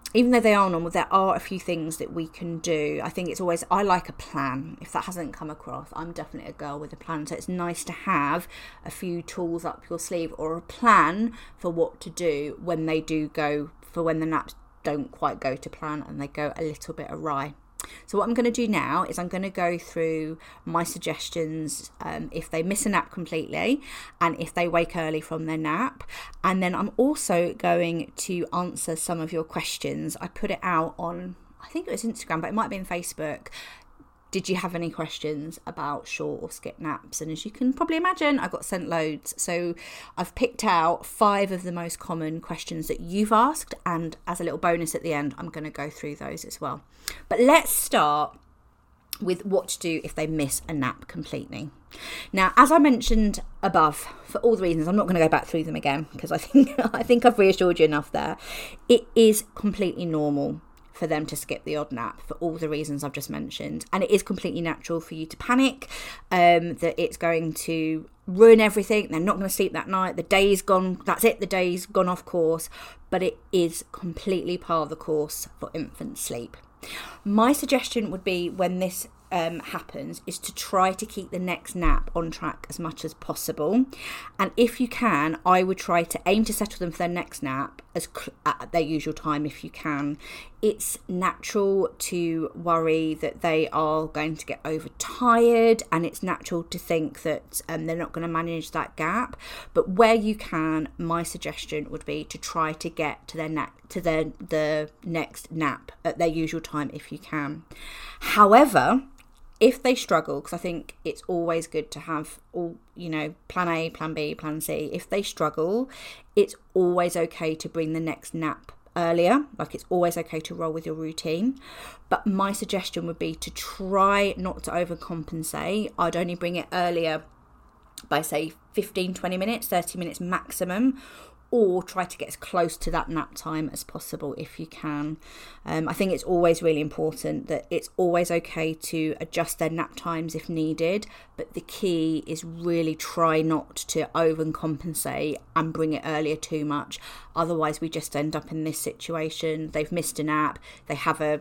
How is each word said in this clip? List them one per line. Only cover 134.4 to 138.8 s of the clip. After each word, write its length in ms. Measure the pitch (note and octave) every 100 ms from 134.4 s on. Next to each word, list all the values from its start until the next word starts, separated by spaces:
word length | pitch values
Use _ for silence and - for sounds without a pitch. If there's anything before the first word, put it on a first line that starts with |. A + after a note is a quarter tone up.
| D#3 -
you 80 | D#3+
can. 500 | - D#3 D3 D3+ D#3 - - - -
Um, 220 | - D#3+ E3
I 40 |
think 180 | D#3+ G3
it's 140 | F3
always 400 | - F3 E3+ E3
really 160 | E3+ D3+
important 640 | D#3 - D#3 - D#3 D3+ -
that 220 | D3+ -
it's 200 | E3+ - -
always 320 | F3+ F3 F3
okay 460 | E3+ - E3 D#3+
to 400 | D#3+